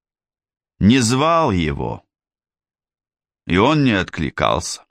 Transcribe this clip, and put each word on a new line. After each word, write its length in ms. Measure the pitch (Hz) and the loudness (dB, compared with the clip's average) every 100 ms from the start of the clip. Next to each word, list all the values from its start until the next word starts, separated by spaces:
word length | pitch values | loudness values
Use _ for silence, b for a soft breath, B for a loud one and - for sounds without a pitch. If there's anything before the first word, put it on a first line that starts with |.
| _ _ _ _ _ _ _ - | _ _ _ _ _ _ _ 0
Не 200 | 98 135 | 2 4
звал 520 | 113 131 156 165 151 | 2 0 2 0 0
его, 540 | 92 76 69 58 57 _ _ _ _ _ _ _ _ _ _ _ _ _ _ - | 0 -2 -4 -8 -10 _ _ _ _ _ _ _ _ _ _ _ _ _ _ -4
и 100 | 90 | 2
он 260 | 123 156 | 2 2
не 80 | 135 | 0
откликался. 920 | 101 85 - 71 - 53 62 - - _ | 0 -4 -6 -8 -2 -2 -2 -6 -14 _